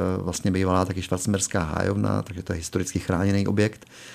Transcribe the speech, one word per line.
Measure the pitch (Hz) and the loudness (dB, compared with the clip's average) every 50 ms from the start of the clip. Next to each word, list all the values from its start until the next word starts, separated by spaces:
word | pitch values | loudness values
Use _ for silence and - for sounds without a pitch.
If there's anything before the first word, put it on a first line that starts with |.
| 92 92 92 98 | 2 2 0 0
vlastně | 90 90 87 - - 101 | -2 -4 -4 -2 0 0
bývalá | 92 92 95 92 92 92 90 | 2 2 4 4 4 4 2
taky | 95 92 92 | 2 -2 -4
schwarzenbergská | 90 - 92 92 - 107 101 98 - - - 95 | -4 -2 -2 -2 0 0 0 0 0 0 0 0
hájovna, | 82 76 82 87 95 98 101 98 104 101 101 104 | 0 0 0 0 0 0 0 0 0 0 0 0
takže | - - 90 90 | -2 -6 -8 -8
to | 87 - | -6 -6
je | 87 | -6
historicky | 82 82 - - 95 90 - - 90 | -6 -4 -4 -2 -2 -2 -2 -4 -4
chráněný | - - 92 85 98 98 98 101 98 | -2 0 0 2 2 2 2 2 2
objekt. | 101 101 101 104 107 - - - - - - - - | 2 2 2 2 2 0 -6 -18 -20 -20 -20 -20 -18